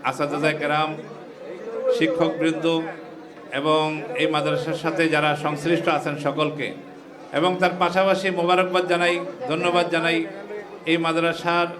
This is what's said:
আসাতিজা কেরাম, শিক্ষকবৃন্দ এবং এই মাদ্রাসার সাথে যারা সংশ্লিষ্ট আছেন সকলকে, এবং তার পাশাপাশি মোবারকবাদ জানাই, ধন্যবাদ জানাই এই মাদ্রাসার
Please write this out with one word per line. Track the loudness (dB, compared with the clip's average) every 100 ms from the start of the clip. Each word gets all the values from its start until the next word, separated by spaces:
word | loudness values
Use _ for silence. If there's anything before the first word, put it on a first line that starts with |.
আসাতিজা | -2 -2 -2 2 0
কেরাম, | 0 0 0 0 -4 -10 -14 -16 -16 -14 -12 -8 -2 0
শিক্ষকবৃন্দ | 2 2 2 0 0 -2 0 0 0 -2 -10 -14 -16 -18 -18 -8
এবং | -4 2 2 2 -2 -6 -2
এই | 0
মাদ্রাসার | 2 2 0 -2 -2
সাথে | -2 0 2
যারা | 4 2 2
সংশ্লিষ্ট | -2 -2 0 2 2
আছেন | 0 0 -2
সকলকে, | -2 0 -2 0 -6 -8 -14 -18 -18 -18 -4
এবং | 0 2 2
তার | 0 2
পাশাপাশি | 2 4 4 4 2
মোবারকবাদ | 0 4 4 4 2 2
জানাই, | 2 4 2 -4 -8 -4
ধন্যবাদ | 0 2 4 2
জানাই | 2 2 0 -2 -8 -10 -12 -12 -8 2
এই | 2
মাদ্রাসার | 4 2 2 0 0 2 0